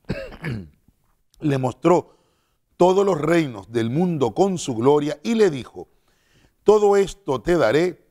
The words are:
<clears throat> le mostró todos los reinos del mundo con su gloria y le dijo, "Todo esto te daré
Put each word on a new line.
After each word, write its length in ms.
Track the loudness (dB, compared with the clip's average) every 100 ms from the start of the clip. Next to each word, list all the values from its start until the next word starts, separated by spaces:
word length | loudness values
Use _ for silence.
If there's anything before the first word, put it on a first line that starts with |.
| -12
<clears throat> 1300 | -12 -12 -12 -10 -10 -12 _ _ _ _ _ _ _
le 180 | -4 -2
mostró 580 | -4 -2 0 0 0 _ _ _ _ _ _ _
todos 280 | 2 4
los 160 | 2 0
reinos 520 | 0 0 0 -8 -6
del 180 | -4 -2
mundo 440 | -2 -2 -2 -2
con 220 | 0 0 -2
su 200 | -6 0
gloria 420 | 2 2 0 -6
y 100 | -4
le 160 | 0 0
dijo, 380 | 0 -10 -18 -20 _ _ _ _ _ _ _
"Todo 340 | 2 4 4 2
esto 460 | 0 -6 -6 -6
te 140 | 0 2
daré 500 | 2 2 0 -6 _